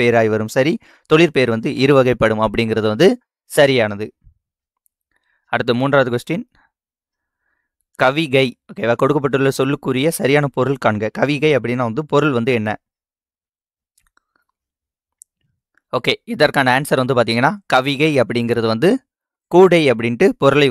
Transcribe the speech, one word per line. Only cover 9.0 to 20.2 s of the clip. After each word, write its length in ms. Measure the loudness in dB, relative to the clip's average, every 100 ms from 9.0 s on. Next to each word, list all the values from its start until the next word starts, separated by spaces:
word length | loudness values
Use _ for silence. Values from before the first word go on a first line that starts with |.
கொடுக்கப்பட்டுள்ள 500 | 0 0 -2 0 0 -2
சொல்லுக்குரிய 500 | -4 -4 -4 -2 -2 -2
சரியான 300 | 0 0 0 -2
பொருள் 240 | -4 -2
காண்க. 260 | -2 -2 -6 -4
கவிகை 320 | -4 -2 0 0
அப்படின்னா 260 | -2 -4 -4
வந்து 140 | -6 -4
பொருள் 220 | -2 0 -2
வந்து 140 | -2 -2
என்ன? 100 | -4 -8 _ _ _ _ _ _ _ _ _ _ _ _ _ _ _ _ _ _ _ _ _ _ _ _ -20 _ _ _ _ _ _ -6
ஓகே, 140 | -4 -6 -8
இதற்கான 380 | 0 0 2 0 0
ஆன்சர் 260 | 0 -2
வந்து 140 | 0 0
பாத்தீங்கன்னா, 340 | 0 0 -2 -2 -2
கவிகை 360 | -2 0 -2 0 0
அப்படிங்கிறது 460 | 0 -2 -2 -2 -2
வந்து 180 | 0 0 0 -6 _ _ _ _
கூடை 280 | 4 6 6 2
அப்படின்ட்டு 360 | 0 -2 0